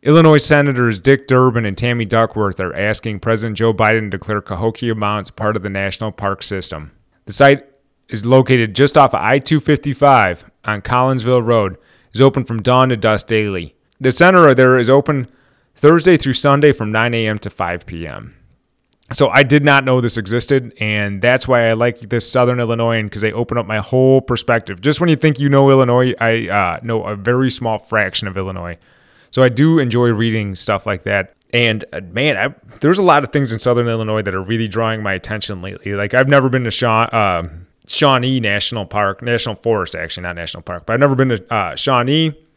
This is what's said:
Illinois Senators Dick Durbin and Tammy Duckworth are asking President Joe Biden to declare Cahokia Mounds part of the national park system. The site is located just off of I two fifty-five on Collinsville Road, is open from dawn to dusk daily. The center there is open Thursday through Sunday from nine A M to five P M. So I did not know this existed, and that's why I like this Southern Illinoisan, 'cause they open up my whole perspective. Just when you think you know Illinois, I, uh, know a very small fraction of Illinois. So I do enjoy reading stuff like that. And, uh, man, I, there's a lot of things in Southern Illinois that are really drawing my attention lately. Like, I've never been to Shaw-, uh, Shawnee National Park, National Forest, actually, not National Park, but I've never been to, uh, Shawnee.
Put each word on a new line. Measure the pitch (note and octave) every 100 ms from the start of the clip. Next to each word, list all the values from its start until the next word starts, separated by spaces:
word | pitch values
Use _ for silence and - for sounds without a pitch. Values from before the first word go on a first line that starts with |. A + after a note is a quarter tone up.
Illinois | - D#3 D#3+ D3+
Senators | - D3 C#3+ B2+ A#2+ G2+
Dick | B2+ C#3 -
Durbin | B2+ B2+ A#2
and | A2 G2
Tammy | A#2+ A#2+
Duckworth | G#2+ A2+ A2+ G#2+ G2+ F#2
are | F#2
asking | C2 G#2 G#2+ A2+ G2+
President | - A2 A2+ G#2
Joe | A#2
Biden | G#2 A2 A2+
to | G#2+ F#2+
declare | - G#2
Cahokia | - F2+ A2 A2 A#2+
Mounds | A2 G#2 G#2 F#2+
part | - G#2+ G#2+
of |
the | G2
national | G2 G2 - A2
park | - G2+ G2
system. | - G2 - D#2 D2+ _ _ _
The | -
site | G2+ C#3 D3 - _ _ _ _
is | A2
located | A2+ C3 B2+ C3 A2+ F#2+
just | C#3+ D#3
off | C3+
of | F#2
I | G2 C#3
two | - D#3
fifty-five | - C#3+ D3 C3 C#3+ C3 G2 F2 - _ -
on | G#2
Collinsville | - B2 C3 C3 A2+ B2+
Road, | A2+ A#2 G2 F2+ _ _ _
is | G2+
open | C3+ C3+
from | A#2+ A2+
dawn | G#2+ B2+ C3
to | A#2
dusk | A2 G#2+ -
daily. | A2 G#2+ F#2+ E2+ _ _ _
The | C3
center | B2 F3 F#3 D#3
there | C3 B2+ B2+
is | A#2
open | C3+ D3 D3 A#2+ _ _ _ _
Thursday | _ D3 E3+ D#3+ E3
through | C#3
Sunday | C3 C#3+ C#3 D3
from | C3+ G#2+
nine | A2 A#2+
A | A#2 A2
M | G#2
to | G#2+
five | - F2 F2 -
P | E2+ E2
M. | G#1+ G#1+ _ _ _ _ _ _ _ _
So | - C3
I | C3+
did | C3 D3
not | D3 C#3
know | C3 B2+
this | A#2+ A#2
existed, | F#2+ A#2 - C3+ A#2+ -
and | G#2+ G#2 G2+ G2
that's | A#2 B2+ -
why | B2 A2+
I |
like | A2+ A#2+ A#2
this | G#2+ A#2+ -
Southern | B2+ B2 B2
Illinoisan, | A#2 A#2 A#2 A2+ G#2
'cause | G#2
they | G#2+
open | G#2+ A#2+ A#2+
up | G2+
my | A2
whole | G2+ B2+ C3 C3
perspective. | - A#2+ - A#2 - F#2
Just | A#2+ D3
when | E3+
you | D#3
think | D#3 C3+
you | C#3+
know | C#3 C#3
Illinois, | C3+ B2+ A#2+ B2+ -
I, | A#2 A2+ G2
uh, | G2+ F2+ E2
know | A#2 A2+
a | G2+
very | G#2 G2+ B2 C3
small | - A#2+ A2
fraction | _ A2+ G2 - G2+
of | F#2+
Illinois. | F#2+ F#2 F2 E2+ _ _ _ _ _
So | -
I | B2+
do | A2+ D#3 E3
enjoy | B2+ A#2 A#2+
reading | G#2+ A2+ A2 G2+
stuff | F#2 - G2+ -
like | G2
that. | - G2+ F#2+ _ _
And, | A#2+ A#2 G#2+ -
uh, | D2+ F#2
man, | F#2+ D3 G#2
I, | A#2+ - _ -
there's | D3 F#3+
a |
lot | F#3 D3
of | C3+
things | D3+ C3+
in | A2
Southern | B2 A#2+ A#2+
Illinois | A2+ A2 G#2+
that | G2+
are | F#2+
really | F#2 A2+ A2
drawing | G#2 A2+ A2
my | G#2
attention | F#2+ - G#2+ - G2
lately. | F#2 G2 G2+
Like, | G2+ G2+
I've | B2+ C3
never | C#3+ C3
been | C3
to | A#2+
Shaw-, | - B2 A2 A2+
uh, | A2+ G2+ F2 E2 D#2+ F2 _ -
Shawnee | - D3 C3 B2 C3
National | G#2+ G2+ - A2+ F#2+
Park, | G#2 G2+ G2
National | A#2+ A#2+ - G#2
Forest, | A#2 G#2+ F2+ E2+
actually, | E2 -
not | F2 F2
National | E2 F2
Park, | E2+ F2 -
but |
I've | A#2
never | C#3+ C3
been | C3
to, | A2+ -
uh, | A2+ F2+ C2+
Shawnee. | - B2+ B2 D3+ D#3+ D3 _